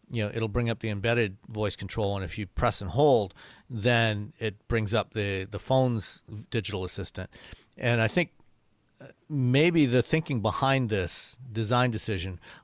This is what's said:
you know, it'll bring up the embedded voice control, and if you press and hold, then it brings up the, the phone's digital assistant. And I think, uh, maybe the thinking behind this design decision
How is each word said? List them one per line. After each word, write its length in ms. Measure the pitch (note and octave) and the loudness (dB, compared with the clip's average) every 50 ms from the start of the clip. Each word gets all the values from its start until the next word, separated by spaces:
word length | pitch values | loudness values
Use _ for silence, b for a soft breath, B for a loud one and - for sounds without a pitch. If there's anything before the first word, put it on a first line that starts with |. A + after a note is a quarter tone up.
| _ - C3 | _ -6 -4
you 100 | A2+ G#2 | -2 -2
know, 80 | G2+ - | -2 -2
it'll 140 | A2+ A2+ G#2+ | -2 -4 -2
bring 220 | G#2 B2 A#2+ A#2 | 0 -2 0 -2
up 100 | A2+ - | -2 -4
the 100 | - A2 | -4 -4
embedded 480 | G#2 G2+ G2+ A2+ A#2 A#2+ A2+ G2 F#2+ - - - | -4 -2 0 2 2 2 2 0 -2 -8 -16 -10
voice 260 | A2+ G#2+ G#2+ G2+ - | -4 -2 -2 -2 -2
control, 400 | - G2+ F#2+ - A#2 G#2 G2 G2+ | -4 -8 -6 -4 -2 -2 0 -2
and 80 | G2 F#2 | -2 -4
if 140 | E2 - G#2+ | -6 -6 -6
you 80 | G2+ | -8
press 360 | - - - B2+ A2+ - - | -6 -2 0 0 0 0 0
and 100 | - F2 | -4 -2
hold, 420 | D#2+ B2+ D3+ D3 C3 A2+ G2+ F#2 B B B B B B B - | 2 4 6 6 6 6 4 0 B B B B B B B -10
then 640 | B2 G#2+ G2 B2 A#2+ A#2 A#2 A2 G#2+ G2+ G#2 G#2+ - - | -6 -2 0 2 4 4 4 2 0 -2 -6 -10 -10 -8
it 280 | A#2 A2 G2 - _ - | -6 -6 -6 -8 _ -2
brings 260 | A#2+ A2+ A2 F#2+ A2+ | -2 0 0 0 0
up 180 | G#2+ - - - | 0 -2 -2 -4
the, 320 | A2 G2+ G2+ G2 F#2+ F#2+ G2+ | -4 -2 -2 -2 -4 -4 -6
the 100 | - G2+ | -8 -8
phone's 640 | - - C3+ C3 C3 B2 A#2+ G#2+ - - - - - - A2 G#2+ - - | -2 2 2 4 4 2 0 -2 -4 -6 -8 -10 -12 -14 -14 -14 -10 -6
digital 340 | - A2+ G2 - G#2 F#2 F#2 | -4 -4 -4 -4 -4 -6 -6
assistant. 440 | F2 - G2 F#2 - - F#2+ G2 - B B B B B B B B _ - | -6 -6 -6 -8 -8 -8 -10 -12 -12 B B B B B B B B _ -4
And 220 | - A#2+ A#2+ A2+ | -2 0 2 2
I 80 | A2+ A2 | 2 2
think, 220 | - F3+ E3+ - _ - - _ _ _ _ _ _ _ _ _ _ - | 0 0 -2 -2 _ -14 -20 _ _ _ _ _ _ _ _ _ _ -20
uh, 60 | - - - _ _ - | -20 -20 -20 _ _ -6
maybe 580 | D3+ C#3 B2+ B2 B2+ C#3 D#3+ F3+ E3 E3 C#3+ B2 | -2 0 2 4 4 4 4 4 4 4 4 4
the 140 | A#2+ B2+ - | 4 2 2
thinking 380 | - D#3+ D#3+ D#3+ - C3+ A2+ | 2 0 0 0 0 -2 0
behind 480 | G2 G#2+ E2+ - C3+ C3+ C3+ C3+ B2+ G#2 | 0 0 0 2 2 2 2 2 2 0
this 460 | G#2+ G2 F2 E2+ - - - - - - C3 B2+ | 0 0 0 -2 -4 -6 -6 -8 -10 -14 -16 -8
design 400 | G#2 A2+ A2 G2+ B2 B2 B2+ B2 | -6 -4 -2 2 2 2 2 2
decision 480 | A2 G#2+ - - G#2 F2 E2+ G2 F2+ - B B B B | 0 -2 -2 -2 -2 -2 -4 -6 -8 -10 B B B B